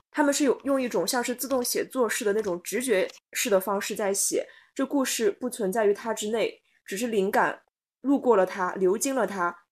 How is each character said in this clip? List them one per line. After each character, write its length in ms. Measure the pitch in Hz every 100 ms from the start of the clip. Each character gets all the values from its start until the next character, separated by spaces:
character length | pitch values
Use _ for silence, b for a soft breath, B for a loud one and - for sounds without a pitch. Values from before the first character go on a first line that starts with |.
| _
他 120 | -
们 100 | 285
是 120 | 277
有， 160 | 285 -
用 160 | 269 269
一 80 | 247
种 180 | 214 170
像 160 | 262
是 100 | 247
自 140 | 240 240
动 140 | 262
写 200 | 247 180
作 240 | - 262 220
式 160 | -
的 80 | 208
那 100 | 208
种 180 | 208 175
直 200 | - 233
觉 260 | 254 190 - - _
式 160 | - 254
的 100 | 190
方 200 | 202 202
式 140 | -
在 180 | 214 202
写， 340 | 196 - - - B B
这 100 | -
故 200 | 269 285
事 260 | 254 - 220
不 180 | - 247
存 240 | - 190
在 140 | 196 202
于 80 |
他 180 | 202 226
之 180 | 214 214
内， 320 | 226 185 - _ _
只 120 | - 196
是 100 | 240
灵 240 | 220 190
感 320 | 226 170 - _ _ _ _
路 180 | 262 277
过 160 | 254 214
了 80 |
他， 300 | 185 202 180
流 240 | - 185 220
经 160 | 277
了 120 | 269 196
他， 380 | 196 175 - _